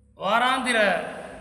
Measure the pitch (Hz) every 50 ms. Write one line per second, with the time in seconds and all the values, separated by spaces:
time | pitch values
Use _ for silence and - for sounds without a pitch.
0 | _ _ _ - 165 190 214 233 247 254 262 269 240 247 240 220 208 196 175 160
1 | - - - - - - - -